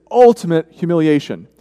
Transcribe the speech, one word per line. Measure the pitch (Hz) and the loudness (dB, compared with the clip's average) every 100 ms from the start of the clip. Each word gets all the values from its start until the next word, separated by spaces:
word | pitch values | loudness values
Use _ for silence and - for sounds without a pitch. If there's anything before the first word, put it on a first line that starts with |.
| - | -4
ultimate | 240 240 233 170 160 - | 2 4 2 -2 -6 -6
humiliation. | - 170 170 156 147 - 87 - _ | -8 -4 0 0 0 -2 -14 -18 _